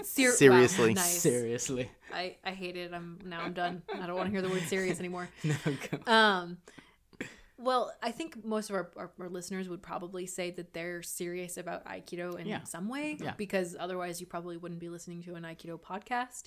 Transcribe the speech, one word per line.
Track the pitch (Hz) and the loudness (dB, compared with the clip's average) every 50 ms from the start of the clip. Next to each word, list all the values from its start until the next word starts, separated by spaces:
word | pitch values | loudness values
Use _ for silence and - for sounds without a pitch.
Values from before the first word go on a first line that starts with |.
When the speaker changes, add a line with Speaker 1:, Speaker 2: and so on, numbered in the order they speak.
| - | -6
Speaker 1:
ser-, | - - 277 262 247 | -2 2 4 4 6
wow, | 240 | 8
Speaker 2:
Seriously. | - 139 131 123 127 123 113 - - 117 110 107 | 12 12 12 12 12 10 10 8 6 6 6 6
Speaker 1:
nice. | 98 - - - - | 4 2 2 2 4
Speaker 3:
Seriously. | - 143 123 123 117 113 120 120 - - 131 123 127 - - - - - - | 4 4 4 4 2 0 -2 -2 -2 -2 -2 -2 -4 -6 -8 -16 -14 -8 -6
Speaker 1:
I, | 175 185 180 - - - | -6 -6 -6 -8 -8 -8
I | 190 | -8
hate | 190 190 185 180 180 | -6 -6 -6 -8 -6
it. | 180 175 175 180 | -8 -8 -8 -10
I'm, | 175 170 170 170 - - | -10 -10 -12 -14 -12 -12
now | 185 170 165 | -10 -8 -6
I'm | - - 175 | -6 -6 -4
done. | 180 175 175 180 175 - - 392 190 | -2 -2 -2 -4 -6 -8 -8 -8 -6
I | 185 | -6
don't | 170 180 | -4 -2
wanna | 185 185 190 | -2 -2 -2
hear | 208 190 185 | 0 0 0
the | 185 | 0
word | 185 185 165 | 0 0 -2
serious | - 190 190 185 185 175 175 | 0 0 0 0 0 0 -2
anymore. | 180 180 180 180 180 175 - | -4 -6 -6 -6 -8 -10 -8
Speaker 3:
<laughs> | - - | -4 -2
No, | 151 147 - - 160 135 - - - 151 139 - | 0 0 0 0 -2 -2 -4 -4 -8 -8 -4 2
go. | 233 | 6
Speaker 1:
Um, | 220 220 220 208 196 180 175 175 180 - - - - - - - _ _ _ _ - - - - - - - - _ | 6 8 8 8 6 2 -2 -6 -10 -14 -16 -20 -20 -20 -20 -20 _ _ _ _ -16 -16 -16 -16 -16 -20 -20 -20 _
well, | - 233 254 254 247 214 - - - | -4 0 2 2 2 2 -2 -4 -6
I | 233 233 | -6 -6
think | 226 - 330 330 - 226 220 | -4 -6 -8 -10 -10 -10 -6
most | 220 214 214 208 214 | -4 -2 -2 -2 -2
of | 202 | -4
our, | 185 175 175 - | -4 -4 -6 -8
our, | 208 185 175 - - | -12 -14 -12 -12 -12
our | 180 175 | -10 -8
listeners | 185 180 170 - 190 190 190 180 | -8 -8 -8 -6 -6 -6 -6 -6
would | 170 170 | -8 -10
probably | - 165 185 190 180 180 196 180 185 | -10 -8 -8 -8 -8 -8 -8 -8 -8
say | 180 - 190 175 180 | -8 -6 -6 -6 -6
that | 180 175 175 - - | -6 -8 -12 -10 -10
they're | 165 170 175 175 170 | -8 -8 -6 -8 -8
serious | 170 - - - 180 175 175 180 180 175 - | -8 -8 -8 -6 -6 -6 -6 -6 -8 -8 -8
about | 180 170 170 180 - - | -10 -8 -8 -8 -8 -8
Aikido | - 190 190 - - 180 175 175 180 175 | -10 -12 -12 -12 -10 -8 -8 -6 -6 -6
in | 175 165 | -6 -6
Speaker 3:
Yeah. | 170 175 - - | -6 -6 -6 -8
Speaker 1:
some | - - 165 190 226 | -10 -10 -8 -6 -6
way, | 262 285 302 302 302 294 | -4 -4 -6 -6 -6 -6
Speaker 3:
Yeah. | - 180 - | -6 -8 -6
Speaker 1:
because | - 208 196 202 190 180 170 175 - | -6 -6 -2 -2 -2 -2 -2 -4 -8
otherwise | 170 180 185 180 175 175 170 180 | -8 -6 -6 -6 -6 -6 -8 -8
you | 180 | -10
probably | - 180 170 170 175 170 | -10 -10 -10 -8 -8 -10
wouldn't | 170 175 170 170 170 | -10 -10 -10 -10 -10
be | 170 170 | -10 -10
listening | 170 170 - 180 170 170 175 | -12 -12 -12 -12 -12 -12 -12
to | 175 175 | -12 -12
an | 170 170 | -12 -12
Aikido | 165 165 - - 165 165 156 | -14 -14 -14 -12 -12 -12 -12
podcast. | - - 185 208 - - 247 240 254 254 - - - | -12 -10 -12 -10 -6 -4 -4 -4 -4 -4 -8 -16 -18